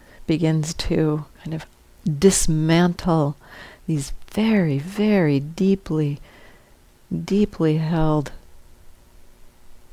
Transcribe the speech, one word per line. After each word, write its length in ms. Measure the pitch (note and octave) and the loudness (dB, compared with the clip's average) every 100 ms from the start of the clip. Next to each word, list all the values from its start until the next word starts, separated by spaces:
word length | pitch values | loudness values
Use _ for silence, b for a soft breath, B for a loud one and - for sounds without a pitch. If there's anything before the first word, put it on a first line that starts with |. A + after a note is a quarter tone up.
| b b - | b b -4
begins 460 | E3+ D#3+ D#3+ D3+ | 0 2 0 -2
to 540 | - - E3+ D#3 D3+ D3 - | -4 -2 0 0 -2 -6 -14
kind 100 | D#3+ | -12
of 140 | D#3 - _ _ - - C#3+ | -12 -12 _ _ -8 -6 2
dismantle 1160 | G3 - - D#3 D#3 E3 F3+ F3 F#3+ D#3+ C#3+ - B B B B - | 4 4 2 2 2 4 2 0 0 2 0 -4 B B B B -6
these 280 | D3+ C#3 - - | -4 -4 -10 -8
very, 460 | - A3 G#3 E3 C3+ | -2 2 2 2 -2
very 600 | E3+ G3+ G#3+ G3+ D#3 C#3 | -4 -2 2 4 4 2
deeply, 840 | D3 E3 F#3+ G3 - D#3 D3 C#3+ b b b b b b b _ - | -2 0 2 2 0 -2 -2 -4 b b b b b b b _ -10
deeply 640 | E3+ E3 G3 G3+ - D#3+ D#3 | -8 -2 0 0 0 0 0
held, 560 | D#3+ E3 D#3 D3+ C3+ - - - - - - - - - - - - - - - - | 0 2 2 2 -2 -10 -18 -20 -20 -20 -20 -20 -20 -20 -20 -20 -20 -20 -20 -20 -18